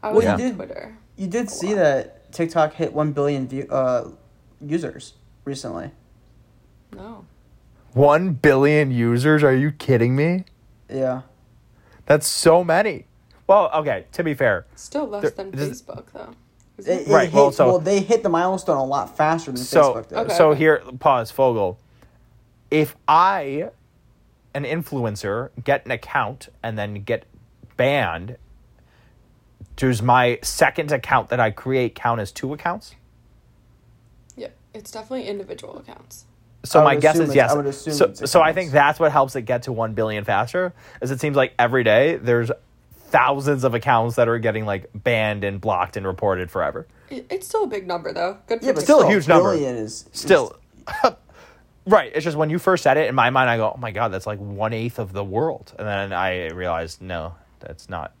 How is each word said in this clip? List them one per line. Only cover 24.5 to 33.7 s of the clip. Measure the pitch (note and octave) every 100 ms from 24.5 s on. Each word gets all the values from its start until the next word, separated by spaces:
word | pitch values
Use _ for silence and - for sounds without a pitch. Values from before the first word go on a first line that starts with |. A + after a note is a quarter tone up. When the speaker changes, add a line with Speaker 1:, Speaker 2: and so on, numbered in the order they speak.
| C#3+
Speaker 3:
an |
influencer, | C#3 D#3+ D#3+ C#3 A#2 G#2 G#2 G#2 B2+ -
get | A#2+ C#3 -
an |
account | A#2+ - C#3+ A2 C3 - _
and | A2+ A2
then | G#2 G#2
get | G2+ A2+ - _ _ _ - -
banned, | B2+ C#3+ G2+ E2 F#2+ B2 - - _ _ _ _ _ _ _ _ _ _ - -
does | C3 A#2+
my | A#2+ B2 B2 A#2+
second | - - C#3+ - D3+
account | C#3+ - C3+ G#2+
that | B2
I | A2+
create | G#2+ B2+ C3 A#2+ -
count | B2 A#2
as | G2+
two | - C3
accounts? | D3 F3 F#3+ - - _ _ _ _ _ _ _